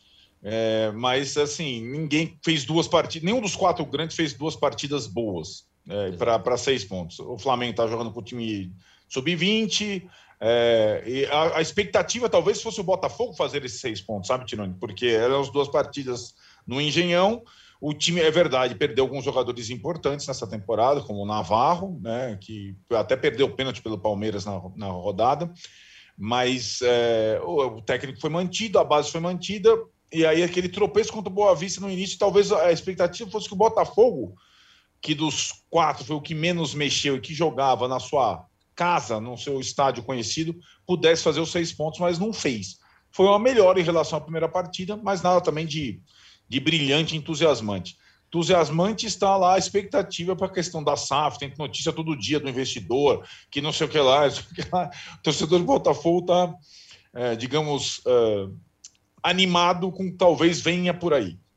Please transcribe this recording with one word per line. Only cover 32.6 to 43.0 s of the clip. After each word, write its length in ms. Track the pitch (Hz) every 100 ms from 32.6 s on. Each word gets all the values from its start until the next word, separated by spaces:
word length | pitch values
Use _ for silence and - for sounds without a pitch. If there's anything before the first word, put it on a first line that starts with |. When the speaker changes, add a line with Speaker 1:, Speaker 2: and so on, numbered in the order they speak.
| 170
Speaker 1:
expectativa 600 | 165 - 180 175 180 214
fosse 160 | 214 -
que 60 |
o 40 | 185
Botafogo, 760 | 220 214 160 - 240 156 98 - _ _ _ _ _ _
que 140 | - 147
dos 480 | 156 - - - _
quatro 340 | 165 156 143
foi 120 | 135 151
o 40 |
que 140 | 151 156
menos 400 | 165 175 147 143
mexeu 400 | 143 - 147 131
e 60 |
que 120 | -
jogava 540 | 147 165 123 135 120 123
na 120 | 127
sua 460 | - 143 113 82 - _ _ -
casa, 440 | 170 170 - 110
no 180 | 120 120
seu 220 | 147 135
estádio 440 | 123 - 135 123
conhecido, 560 | 117 127 107 156 160 170 - _ -
pudesse 380 | 175 160 165
fazer 160 | 170 147
os 120 | 160
seis 200 | 180 165
pontos, 280 | - 156 156
mas 200 | 175 170
não 120 | 214
fez. 460 | 208 151 113 92 - _ _